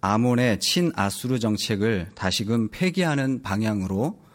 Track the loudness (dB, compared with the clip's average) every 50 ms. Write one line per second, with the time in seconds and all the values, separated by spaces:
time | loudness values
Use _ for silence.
0 | 0 2 4 4 4 4 4 4 4 2 2 2 0 0 2 2 2 2 0 0
1 | 0 0 -2 -4 -4 -2 -2 0 0 0 0 -2 -2 -2 0 0 2 0 0 0
2 | -4 -6 -8 -4 -2 -2 -2 -2 -2 -2 0 0 -2 -4 -2 -2 -2 0 0 0
3 | 0 0 0 0 0 -2 -2 -4 -4 -4 -2 0 0 0 0 -2 -2 -2 -2 0
4 | -2 -2 -4 -8 -16 -20